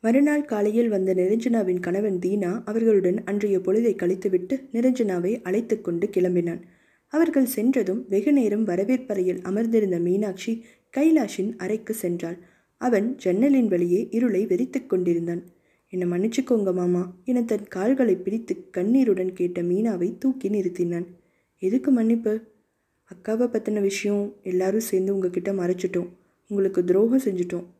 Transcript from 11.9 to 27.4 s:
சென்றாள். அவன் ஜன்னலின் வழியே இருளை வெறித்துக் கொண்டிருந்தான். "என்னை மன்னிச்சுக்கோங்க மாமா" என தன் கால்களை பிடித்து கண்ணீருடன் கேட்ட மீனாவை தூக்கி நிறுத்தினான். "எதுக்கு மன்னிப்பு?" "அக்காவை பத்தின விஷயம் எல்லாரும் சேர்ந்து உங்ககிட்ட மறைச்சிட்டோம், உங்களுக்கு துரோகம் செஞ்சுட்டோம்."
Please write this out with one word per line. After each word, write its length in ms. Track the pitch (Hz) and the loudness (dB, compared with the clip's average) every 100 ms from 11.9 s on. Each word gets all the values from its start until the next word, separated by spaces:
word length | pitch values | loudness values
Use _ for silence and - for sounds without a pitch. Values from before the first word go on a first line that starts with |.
| 220 | -6
சென்றாள். 360 | 180 175 170 175 - _ _ _ | -4 -4 -6 -10 -16 _ _ _
அவன் 380 | - 208 214 254 | 0 2 0 -2
ஜன்னலின் 520 | 185 180 269 269 226 | 0 2 4 4 4
வழியே 420 | 175 175 180 226 | 2 2 0 0
இருளை 360 | 226 247 190 202 | 0 0 0 0
வெறித்துக் 420 | 180 254 269 - | 0 -2 -6 -2
கொண்டிருந்தான். 560 | 185 180 170 170 170 - _ _ _ _ | -2 0 0 -2 -6 -8 _ _ _ _
"என்னை 180 | 185 175 | -4 -2
மன்னிச்சுக்கோங்க 680 | 175 214 233 254 233 196 | 0 0 -2 0 2 2
மாமா" 420 | 180 175 180 180 - | 0 2 0 -2 -8
என 200 | - 247 | -2 -2
தன் 240 | 233 214 208 | 0 -2 -4
கால்களை 480 | 185 208 262 240 185 | -4 0 2 2 2
பிடித்து 540 | 185 220 - - - | 0 -6 -6 -10 -6
கண்ணீருடன் 640 | - 190 254 247 190 185 | -4 2 4 4 2 0
கேட்ட 280 | 180 175 175 | -2 -4 -2
மீனாவை 560 | 175 185 226 196 175 226 | -2 0 0 0 -4 -2
தூக்கி 320 | 269 262 196 | -4 -2 -2
நிறுத்தினான். 560 | 208 185 175 175 170 175 - _ _ _ _ | 0 -2 -2 -4 -2 -6 -14 _ _ _ _
"எதுக்கு 320 | 185 247 285 | -2 0 2
மன்னிப்பு?" 500 | 254 226 233 226 220 - _ _ _ _ _ _ | 2 4 2 0 -4 -6 _ _ _ _ _ _
"அக்காவை 340 | - - 220 240 | -14 -4 0 0
பத்தின 340 | 233 226 214 | 0 -2 0
விஷயம் 540 | 196 196 202 202 202 - | 0 0 -2 -2 -2 -8
எல்லாரும் 380 | 190 180 190 208 | -4 0 0 0
சேர்ந்து 340 | 226 190 190 | 0 0 0
உங்ககிட்ட 400 | 196 185 180 180 | 0 -2 -2 -4
மறைச்சிட்டோம், 540 | 196 175 185 180 180 175 - _ _ _ | -2 -2 -2 -2 -4 -6 -12 _ _ _
உங்களுக்கு 360 | 202 190 190 | 0 0 0
துரோகம் 380 | 175 185 226 262 233 | 2 4 4 2 0
செஞ்சுட்டோம்." 400 | 185 | -2